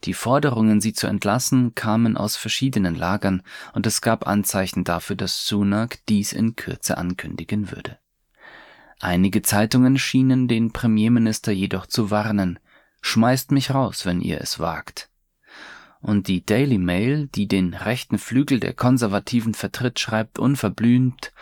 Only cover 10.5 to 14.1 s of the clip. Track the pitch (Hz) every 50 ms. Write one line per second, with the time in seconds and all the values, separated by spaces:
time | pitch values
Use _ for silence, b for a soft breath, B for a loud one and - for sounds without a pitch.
10.5 | 123 113 117 113 - - - 117 110 107 107 113 120 120 117 110 110 - - -
11.5 | 104 95 95 98 - 95 - - - - 113 101 104 104 107 110 107 104 95 92
12.5 | 87 - b b b b b b b b b - - 117 113 120 127 131 - _
13.5 | 147 139 131 - 131 135 131 107 90 - - 95